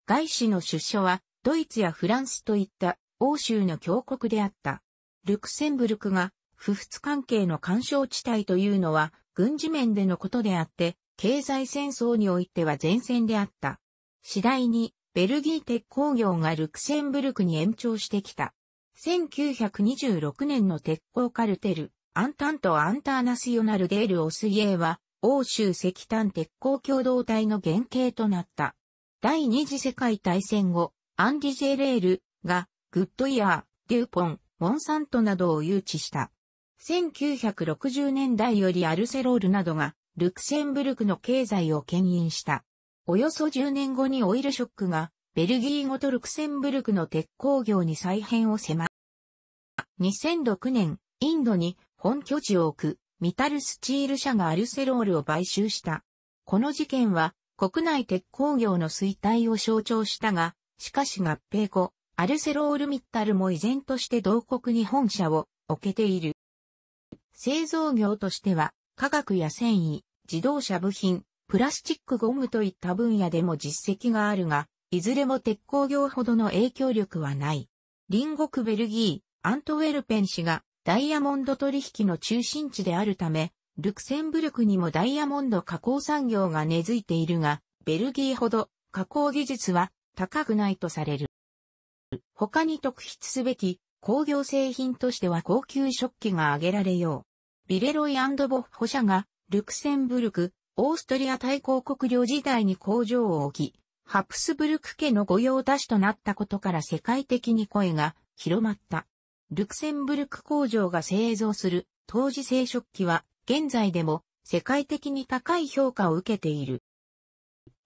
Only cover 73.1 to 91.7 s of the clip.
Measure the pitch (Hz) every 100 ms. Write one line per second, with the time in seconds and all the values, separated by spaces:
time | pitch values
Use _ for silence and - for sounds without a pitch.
73.1 | 214 175 165 175 156 147 - - 196 240
74.1 | 220 208 196 170 147 151 _ _ 180 190
75.1 | 269 262 262 226 208 _ 277 277 285 277
76.1 | 262 240 226 214 180 247 - 262 220 196
77.1 | 165 143 139 143 147 - _ _ _ -
78.1 | 202 302 302 302 269 226 214 226 220 214
79.1 | 143 - _ - 269 - 302 311 285 -
80.1 | 220 196 - 165 160 - _ - 196 294
81.1 | 302 277 277 262 269 277 277 - - 202
82.1 | 165 - 233 233 302 285 - 185 170 208
83.1 | 185 165 156 170 - _ - 180 - -
84.1 | 285 311 320 311 247 214 190 170 160 233
85.1 | 285 285 285 269 190 - 170 233 277 294
86.1 | 302 254 208 185 156 156 165 165 233 -
87.1 | 165 160 170 151 147 _ _ - 160 254
88.1 | 277 269 254 233 220 - _ _ 190 190
89.1 | 294 294 285 277 254 - 180 185 _ _
90.1 | - 185 302 294 214 202 185 170 - 151
91.1 | 143 147 _ _ _ _